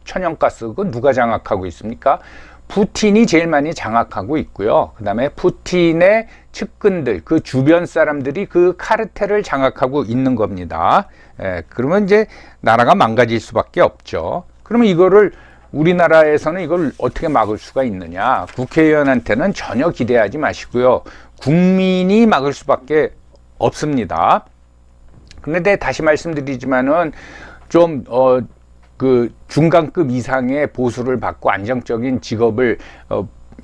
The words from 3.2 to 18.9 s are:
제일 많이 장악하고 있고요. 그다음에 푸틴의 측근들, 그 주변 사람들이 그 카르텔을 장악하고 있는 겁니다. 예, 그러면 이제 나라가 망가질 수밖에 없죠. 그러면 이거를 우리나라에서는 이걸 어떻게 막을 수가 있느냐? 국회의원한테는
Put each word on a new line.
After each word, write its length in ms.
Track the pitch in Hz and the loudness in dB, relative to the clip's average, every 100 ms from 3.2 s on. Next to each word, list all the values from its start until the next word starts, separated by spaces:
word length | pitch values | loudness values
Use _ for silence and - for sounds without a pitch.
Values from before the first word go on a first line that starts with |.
| 233 | 4
제일 200 | 160 165 | 2 2
많이 280 | 151 147 | 0 -2
장악하고 640 | - 110 117 113 110 98 156 | -6 -4 -2 -2 -6 -6 -6
있고요. 540 | - - 101 151 131 - | -6 -6 0 2 0 -4
그다음에 320 | 104 104 139 | -6 -2 -4
푸틴의 1000 | - 185 - - 180 170 165 180 220 226 - - | -2 -4 -4 -4 0 2 4 4 2 -2 -12 -20
측근들, 680 | - 208 - 214 185 123 92 | -12 -12 -4 -2 0 -2 -6
그 160 | - 160 | -2 -2
주변 440 | - 127 135 170 175 | -2 0 2 2 0
사람들이 600 | 165 151 147 131 143 202 | 0 0 0 -6 -6 -4
그 280 | 180 180 180 | 0 2 0
카르텔을 680 | - 220 220 - 202 208 | -2 -2 -2 -6 -2 -2
장악하고 600 | 202 139 135 - 131 143 | -2 -2 -2 -2 -2 -2
있는 300 | 107 120 131 | -4 -2 0
겁니다. 720 | 123 101 95 87 80 90 156 196 - - - | 0 -2 -6 -10 -2 0 0 -2 -10 -20 -12
예, 220 | 95 90 - | -8 -8 -10
그러면 360 | - 131 190 | -6 -2 0
이제 220 | 202 208 214 - - - | 2 0 0 -8 -20 -4
나라가 340 | 117 113 123 | 2 4 4
망가질 440 | 190 120 117 117 113 | 4 4 4 2 0
수밖에 440 | - 113 - - | -4 -4 -4 0
없죠. 640 | 156 - - 92 82 143 - - | 0 0 -8 -8 -6 -6 -10 -20
그러면 240 | - 233 226 | -4 2 2
이거를 440 | 165 185 196 202 - - - _ | 4 6 6 4 0 -16 -20 _
우리나라에서는 920 | 131 160 180 165 160 156 151 156 180 | -2 0 2 4 6 6 2 -2 -6
이걸 280 | 165 180 147 - | -4 -2 -2 -4
어떻게 300 | 123 - 165 | -6 -4 -2
막을 300 | 135 104 107 | 0 0 -2
수가 260 | - 135 | -6 -4
있느냐? 640 | 131 95 85 87 113 117 90 - | -4 -4 -10 -4 -2 -2 -4 -8
국회의원한테는 960 | 127 160 156 | -4 2 4